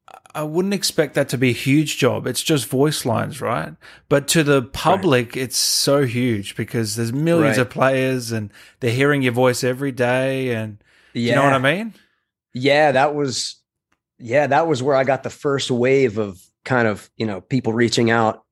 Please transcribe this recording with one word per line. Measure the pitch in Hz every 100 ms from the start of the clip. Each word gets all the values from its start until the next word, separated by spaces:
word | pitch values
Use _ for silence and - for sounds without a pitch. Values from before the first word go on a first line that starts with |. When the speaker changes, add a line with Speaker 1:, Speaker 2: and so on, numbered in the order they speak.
| _ - _ -
Speaker 1:
I |
wouldn't | 151 160 190 202
expect | - - 147 156
that | 135
to | 127
be | 127
a |
huge | 117 131 143 147 -
job. | 127 107 120
It's | 123
just | - 151 -
voice | 131 151 147 131
lines, | 110 107 113
right? | 110 127 - - - - _
But | 143 139
to | 170
the | 143 139
Speaker 2:
Right. | 120
Speaker 1:
public, | - 156 190 185 127 117 127
it's | 127 -
so | - - - 139 135
huge | 120 123 107 95 -
because | 113 120 110 110
there's | 117
millions | 131 165 170 110 110
Speaker 2:
Right. | 123
Speaker 1:
of |
players | - 131 135 131 127 117
and | 113 104 - - _
they're | 120
hearing | 120 143 143
your | 131
voice | 120 127 120
every | 123 127 143
day. | 123 120 127 135 131 131
And | 113 110 104 _ _ _ 120
do |
you | 120
know | 120
what | 139
I | 135 135
Speaker 2:
Yeah. | 175
Speaker 1:
mean? | 226 - _ _ _ _ _
Speaker 2:
Yeah, | 127 135 143 151
that | 131 147 147
was, | 143 113 - - _ _ _ _ _ _
yeah, | 120 135 143
that | 139 165
was | 131
where | 131 135
I |
got | 131 131
the | 123
first | - 147 139 -
wave | 123 123 135 123 104
of | 101 92 _ _
kind | - 127 113
of, | 98 - _
you | 110
know, | 95
people | - 127 117
reaching | 110 117 131 117
out, | 117 110 - _